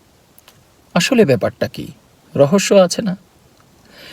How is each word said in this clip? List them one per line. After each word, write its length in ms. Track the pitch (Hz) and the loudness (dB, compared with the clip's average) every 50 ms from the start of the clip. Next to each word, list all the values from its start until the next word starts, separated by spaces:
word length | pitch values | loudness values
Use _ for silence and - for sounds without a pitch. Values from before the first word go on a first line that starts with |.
| _ _ _ _ _ _ _ _ _ _ _ _ _ _ _ _ _ _ - | _ _ _ _ _ _ _ _ _ _ _ _ _ _ _ _ _ _ -4
আসলে 320 | 180 - - 269 233 214 | -4 -2 0 2 2 2
ব্যাপারটা 420 | 139 127 98 - 107 - - - | 2 2 0 -2 -6 -6 -6 -8
কি? 200 | - - - - - - _ _ _ _ _ _ _ - | -8 -8 -12 -16 -16 -18 _ _ _ _ _ _ _ 0
রহস্য 380 | - 143 139 175 196 - - - | 0 0 2 2 0 0 2 4
আছে 280 | 202 185 170 - - | 4 2 2 0 -6
না? 160 | 226 190 185 - _ _ _ _ _ _ _ _ _ _ _ _ _ _ _ - - - | -6 -6 -8 -8 _ _ _ _ _ _ _ _ _ _ _ _ _ _ _ -20 -20 -20